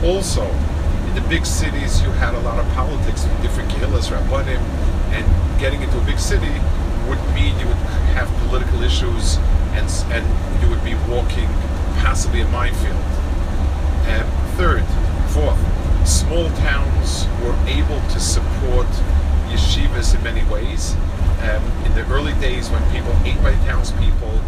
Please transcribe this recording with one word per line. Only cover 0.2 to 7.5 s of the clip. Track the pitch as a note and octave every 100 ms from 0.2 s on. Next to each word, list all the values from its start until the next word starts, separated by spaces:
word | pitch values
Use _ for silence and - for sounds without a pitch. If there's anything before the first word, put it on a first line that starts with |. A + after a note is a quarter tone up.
| F#3+ -
in | - - - - - - -
the | - -
big | - -
cities, | - D#3 C#3+ C#3 -
you | -
had | - -
a | -
lot | - -
of | -
politics | - - - - - -
in | -
different | - - -
kehillas, | - - E2+ -
rabbanim, | - - - - - - - - - -
and | - - - - -
getting | C3+ C3+
into | - -
a |
big | - -
city | - F#3+ F#3+ - - - - - -
would | - - -
mean | -